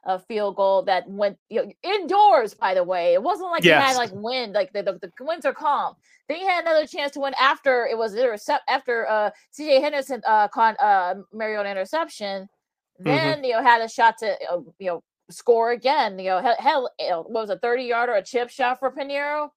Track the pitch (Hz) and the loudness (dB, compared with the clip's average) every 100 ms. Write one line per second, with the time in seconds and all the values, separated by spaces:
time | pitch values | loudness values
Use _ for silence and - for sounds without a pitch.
0 | - 185 _ 220 208 190 196 196 185 185 | -4 -6 _ -4 -4 0 2 2 2 -2
1 | 180 196 202 190 _ 214 208 - 339 415 | -2 -2 -2 -4 _ -6 -6 -8 -4 -4
2 | 320 392 415 320 214 - 202 185 175 180 | 0 4 6 6 2 -2 0 0 0 0
3 | 175 175 262 359 370 339 170 156 269 254 | 2 2 2 -4 -4 2 6 6 4 0
4 | 233 190 220 254 226 196 185 202 196 180 | -2 -6 -6 -6 -2 -2 -2 -4 -6 -6
5 | 180 - 269 339 277 - 302 269 175 - | -14 -12 -8 -4 -4 -2 -2 -2 -4 -10
6 | _ _ - 320 381 349 330 320 302 339 | _ _ -8 -4 -2 -2 2 0 0 -6
7 | 285 285 269 - 262 294 277 254 220 226 | -6 -4 -6 2 2 2 2 2 0 -2
8 | 220 202 254 208 - 294 - 262 262 233 | -4 0 -2 -2 -2 -4 0 -2 -2 -4
9 | 220 214 208 208 _ - 302 269 294 294 | 0 0 0 -4 _ -10 2 2 2 -4
10 | 269 247 - 214 208 - 226 214 208 196 | -6 -6 2 2 2 2 0 2 2 2
11 | 180 196 190 220 220 214 202 196 190 311 | 2 -4 -10 -8 -4 -4 -4 -4 -4 -4
12 | 320 - 202 196 190 _ _ _ _ _ | -4 -8 -8 -8 -10 _ _ _ _ _
13 | 185 294 320 302 262 226 254 233 226 - | -2 0 0 -2 0 2 4 4 2 2
14 | 233 220 214 185 - 175 165 _ 190 170 | 2 2 -4 -4 -4 -6 -8 _ -8 -8
15 | _ _ _ 175 - 233 226 240 254 294 | _ _ _ -6 2 2 2 0 0 2
16 | 226 190 185 185 240 226 254 311 247 - | 0 -2 -2 0 0 2 2 0 -2 -6
17 | 151 170 165 226 214 185 240 247 247 233 | -4 -4 -4 -6 -4 -4 -2 -2 0 -2
18 | 247 214 185 247 240 - 247 254 262 262 | 0 -2 -2 -4 -4 -2 -2 0 -4 -4
19 | 277 285 285 302 294 | -6 -4 -4 -4 -6